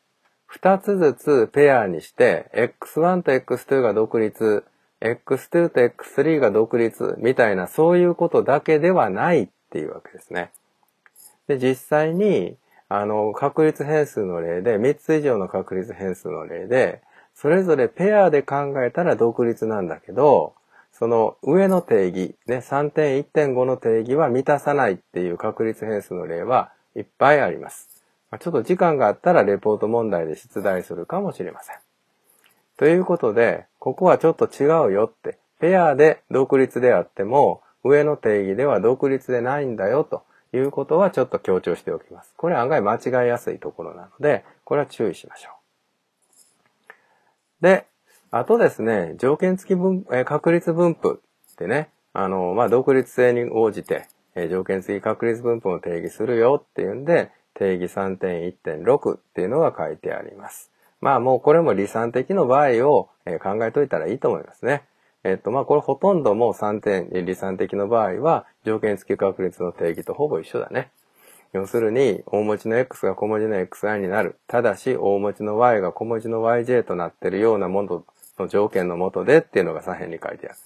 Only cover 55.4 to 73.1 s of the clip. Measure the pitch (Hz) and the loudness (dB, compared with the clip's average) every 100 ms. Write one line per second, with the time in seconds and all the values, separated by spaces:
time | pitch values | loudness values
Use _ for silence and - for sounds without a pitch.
55.4 | 120 117 95 85 95 85 85 - 117 117 | -2 -2 -4 -4 -6 -6 -8 -6 -2 2
56.4 | 120 143 - - 95 113 143 160 92 _ | 2 2 -2 -8 -6 -6 0 0 0 _
57.4 | _ - 98 90 90 101 95 92 92 85 | _ -4 -2 -2 -4 -6 -6 -4 -6 -4
58.4 | 87 - 90 78 95 143 107 - _ - | -8 -10 -10 -2 0 2 0 -6 _ -6
59.4 | 92 139 147 - 78 78 - - - - | -4 -2 -2 -2 -8 -8 -8 -10 -10 -18
60.4 | - - - _ _ _ 135 131 127 127 | -20 -20 -20 _ _ _ 0 0 2 2
61.4 | 147 165 156 98 101 113 117 127 131 190 | 4 4 4 0 -2 -4 -4 -4 -2 0
62.4 | 127 135 143 117 139 120 - _ - 82 | 2 2 4 2 4 2 0 _ -10 -6
63.4 | 98 107 113 143 135 87 82 131 139 87 | -6 -4 -2 -2 -2 -2 -4 -4 -2 -4
64.4 | - _ 117 143 - _ _ _ 98 95 | -8 _ -4 -4 -6 _ _ _ -4 -4
65.4 | - 131 - 147 - 135 196 185 123 104 | -4 -4 0 0 0 0 2 2 2 2
66.4 | 117 95 104 107 104 95 87 92 87 92 | 0 0 -4 -2 -2 -2 -2 -6 -4 -6
67.4 | 95 95 95 101 101 117 101 92 151 135 | -6 -6 -4 -4 0 0 0 -2 0 -2
68.4 | - _ 110 110 107 101 - 104 98 95 | -4 _ -6 -2 -2 -4 -4 -2 -2 -2
69.4 | 92 - 90 - 87 85 - 90 151 151 | -6 -6 -8 -4 -4 -4 -8 -4 -4 -4
70.4 | - - - 123 135 _ _ _ _ _ | -6 -8 -6 -8 -10 _ _ _ _ _
71.4 | _ 95 95 117 110 120 131 90 - 101 | _ -8 -4 -2 0 2 0 0 -4 -2
72.4 | 107 104 110 113 127 - 95 | -2 -4 -2 -2 -4 -4 -6